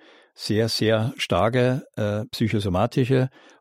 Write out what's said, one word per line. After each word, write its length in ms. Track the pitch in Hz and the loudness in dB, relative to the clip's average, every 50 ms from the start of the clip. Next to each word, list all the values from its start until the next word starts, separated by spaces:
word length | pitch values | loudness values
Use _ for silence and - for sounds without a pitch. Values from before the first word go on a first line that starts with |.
| - - - - - _ _ | -8 -16 -20 -20 -20 _ _
sehr, 360 | - - - 107 107 113 110 | -12 -6 -2 0 0 0 0
sehr 440 | - - 110 107 110 110 110 123 - | 0 0 2 2 2 2 0 -2 -4
starke, 680 | - - - 98 87 98 117 123 127 123 127 127 160 - - _ | -6 -4 0 2 2 2 2 2 2 2 2 0 -2 -6 -10 _
äh, 300 | - 107 104 104 107 110 - | -6 -4 -4 -4 -4 -6 -8
psychosomatische, 960 | - - 120 107 117 104 98 101 87 92 113 120 - 143 123 120 135 131 127 131 - - - - - _ | -4 -2 -2 0 0 0 0 0 0 0 0 0 0 0 0 2 2 2 0 -2 -4 -14 -20 -20 -20 _